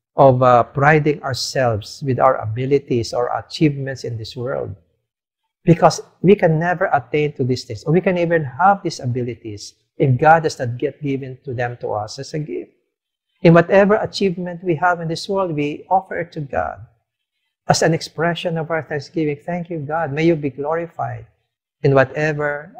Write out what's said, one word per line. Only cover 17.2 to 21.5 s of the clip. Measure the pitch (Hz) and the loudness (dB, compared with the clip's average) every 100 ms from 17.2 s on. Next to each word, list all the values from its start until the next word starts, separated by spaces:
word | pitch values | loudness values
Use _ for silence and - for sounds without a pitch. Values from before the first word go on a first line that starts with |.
| _ _ _ _ - | _ _ _ _ -2
as | - | 2
an | 175 | 2
expression | 165 - - 170 170 180 165 | 0 -4 -6 -4 -4 -4 -6
of | 160 | -4
our | 160 | -6
thanksgiving. | 151 151 - - 151 143 | -6 -8 -8 -4 -4 -4
"Thank | - 175 170 | -8 -8 -8
you, | 170 | -10
God. | 139 160 160 | -6 -6 -4
May | 139 165 | 0 0
you | 165 | 0
be | 147 | -2
glorified | 135 143 165 170 - 127 113 113 _ _ | -6 -4 -4 -6 -8 -8 -10 -16 _ _